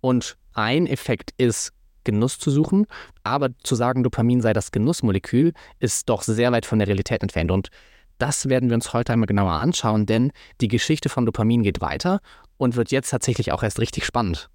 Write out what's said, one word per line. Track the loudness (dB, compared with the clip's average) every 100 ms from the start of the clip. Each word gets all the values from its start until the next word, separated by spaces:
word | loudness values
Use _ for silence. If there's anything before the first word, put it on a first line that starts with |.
Und | 2 0 -2 -14 _
ein | -4 0 0 0
Effekt | -2 -2 -4 -4 0
ist, | 0 0 -6 _ _ _
Genuss | -2 0 0 -2
zu | -2
suchen. | 0 2 2 0 -4 -20 -12
Aber | -4 -2 -2 -4
zu | -4 0
sagen, | 0 2
Dopamin | 0 2 2 4
sei | 2
das | 0 -2
Genussmolekül, | -2 0 0 0 0 0 2 2 0 -16 -6
ist | -4 -4 -2
doch | -2
sehr | 0 0 2
weit | 0 0
von | 0
der | 2
Realität | 0 -2 -4
entfernt. | -4 -2 0
Und | 0 -2 -12 -20 _ _ _
das | -4 -2 0
werden | 2 2
wir |
uns | 0 0
heute | -4 0
einmal | 0 2
genauer | 2 2
anschauen, | 2 0 0 0 0
denn | 2 2 2 -2 -20 -4
die | 0
Geschichte | 0 0 0 0
von | 0 -2
Dopamin | 2 2 4
geht | 2 0
weiter | -4 -2 0 -2 _ -20 _ _
und | -2
wird | 0 0
jetzt | 0 -2
tatsächlich | -4 -2 -2 0
auch | 0
erst | -2 -2
richtig | -4 -4
spannend. | -4 -2 -2 -4 -8